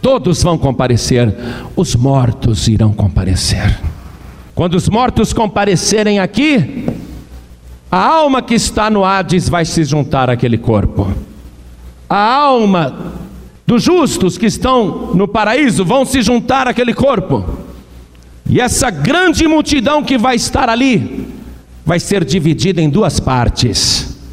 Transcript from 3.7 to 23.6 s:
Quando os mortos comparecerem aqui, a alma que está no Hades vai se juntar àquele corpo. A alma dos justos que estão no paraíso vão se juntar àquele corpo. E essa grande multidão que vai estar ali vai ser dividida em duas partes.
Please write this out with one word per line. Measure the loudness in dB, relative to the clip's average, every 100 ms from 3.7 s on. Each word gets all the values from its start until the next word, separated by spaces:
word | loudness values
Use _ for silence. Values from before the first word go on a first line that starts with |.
| 0 -4 -8 -18 -20 -20 -20 -12
Quando | -4 0
os | 0 0
mortos | 2 0 0 0
comparecerem | 0 -2 0 0 0 2 0 2 2
aqui, | 0 0 2 2 0 -4 -6 -8 -12 -16 -18 -20 -20 -20 -20 -20 -4
a | 0
alma | 2 2 2 0
que | 0
está | 0 0 -2 0
no | 2
Hades | 2 0 0 0 2
vai | 0
se | 0 0
juntar | 0 0 0 0 0
àquele | 0 0 0
corpo. | 2 2 2 -2 -2 -4 -8 -18 -20 -20 -20 -20 -20 -20 -4
A | 0
alma | 2 2 2 2 2 2 0 -4 -12 -12 -16 -18 -20 -10 0
dos | 2
justos | 4 2 2 0 -2 0
que | -2
estão | 0 0 2 0 -4 -2
no | 0 0
paraíso | 0 0 2 2 2 2
vão | 2
se | 2 0
juntar | 2 0 2 0 0
àquele | 0 -2
corpo. | 0 0 0 0 -2 -2 -8 -12 -20 -20 -20 -20 -20 -20 -16 0
E | 2
essa | 2 0 -2
grande | 0 0 2 2 2 2
multidão | 2 2 0 2 0
que | 0 0
vai | 2
estar | 0 -2 -2 0
ali | 2 2 2 -2 -8 -12 -14 -18 -20 -20 -10
vai | -2 -2
ser | 0 -2
dividida | 0 0 0 0 0 0
em | 0
duas | 2 0 0
partes. | 0 0 0 0